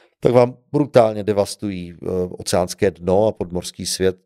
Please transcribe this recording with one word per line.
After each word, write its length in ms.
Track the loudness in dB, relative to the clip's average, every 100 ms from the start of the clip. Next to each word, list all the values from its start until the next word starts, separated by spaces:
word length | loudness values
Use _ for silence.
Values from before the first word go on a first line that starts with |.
| _ _
tak 80 | 2
vám 260 | 4 2 -2 -6
brutálně 520 | -2 2 4 4 2
devastují, 720 | -2 0 0 -4 -6 -6 -10
eh, 120 | -10 -6 -4 -4
oceánské 640 | -6 -2 -2 -2 0 -2
dno 360 | 0 0 2 2
a 40 |
podmořský 540 | 0 -6 -6 -8 -10 -8
svět, 320 | -2 -2 -2